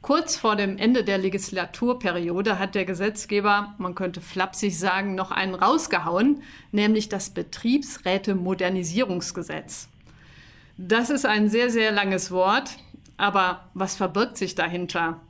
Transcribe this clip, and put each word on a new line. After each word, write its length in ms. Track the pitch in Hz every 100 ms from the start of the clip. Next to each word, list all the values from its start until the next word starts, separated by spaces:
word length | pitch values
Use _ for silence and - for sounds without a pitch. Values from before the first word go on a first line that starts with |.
Kurz 340 | - 302 339 -
vor 220 | 226 208
dem 200 | 202 196
Ende 280 | 214 254 202
der 120 | 196
Legislaturperiode 1400 | 190 190 - 185 175 - 240 247 196 175 170 175 208 190
hat 160 | 196 208
der 80 |
Gesetzgeber, 920 | 185 175 202 214 - 202 208 202 208 -
man 180 | 180 175
könnte 240 | 185 175
flapsig 580 | - 185 185 - 202 165
sagen, 380 | 190 185 196 190
noch 160 | 185
einen 240 | - 190 185
rausgehauen, 880 | 196 311 - 180 160 175 254 285 - - -
nämlich 340 | 208 208 220 214
das 220 | 196 -
Betriebsräte-Modernisierungsgesetz. 2500 | - 175 - 233 277 277 - 185 190 196 190 180 185 180 185 170 180 247 180 - - 165 156 135 - - - - - - - - - - -
Das 320 | 185 226 240
ist 160 | 285 240
ein 220 | 208 214
sehr, 220 | 220 240
sehr 240 | 233 220
langes 360 | 208 196 190 -
Wort, 420 | 185 185 226 277 - - - - -
aber 540 | 202 196 185 175 -
was 220 | 185 190 -
verbirgt 400 | 185 196 240 -
sich 200 | 185 -
dahinter? 680 | 165 175 175 175 165 165 -